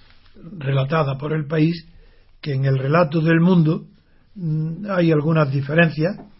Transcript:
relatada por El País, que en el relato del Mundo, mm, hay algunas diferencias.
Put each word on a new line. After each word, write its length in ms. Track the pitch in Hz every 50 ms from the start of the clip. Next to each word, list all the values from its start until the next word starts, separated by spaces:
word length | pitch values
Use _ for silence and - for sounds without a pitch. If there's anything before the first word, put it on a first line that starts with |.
| - _ - - _ - _ - - - - 165
relatada 580 | 135 135 139 135 135 135 165 160 151 135 131
por 160 | 117 147 151 160
El 120 | 160 147
País, 400 | 139 165 160 151 165 170 170 - - - - - - _ _ _ _ _ _
que 120 | - 151 139
en 120 | 135 135
el 120 | 139 135
relato 440 | 131 131 135 143 170 180 156 156 165
del 180 | 156 165 165 165
Mundo, 460 | 170 180 190 175 160 156 165 208 - - _ _ _ _ _ _ _ _ _
mm, 500 | 208 175 160 156 156 156 160 165 170 208 202
hay 200 | 196 180 175 165
algunas 400 | 160 151 143 160 165 160 151 135
diferencias. 640 | 135 143 135 139 151 170 170 160 135 151 151 185 208 - - - -